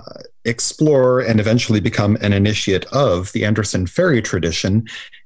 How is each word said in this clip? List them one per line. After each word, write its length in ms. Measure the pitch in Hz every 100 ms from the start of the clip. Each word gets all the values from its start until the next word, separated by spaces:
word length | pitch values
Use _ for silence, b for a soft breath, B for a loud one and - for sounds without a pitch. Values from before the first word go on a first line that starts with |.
| - - - - 117
explore 760 | 120 - - 156 139 127 127
and 200 | 110 110
eventually 400 | 104 120 117 107
become 340 | 110 - 101 107
an 100 | 104
initiate 540 | 98 101 104 - 92 -
of 380 | 131 127 87 90
the 100 | 113
Anderson 420 | 107 107 101 98 90
Fairy 340 | - 180 123
tradition 640 | - 92 82 78 95 107 113 B B B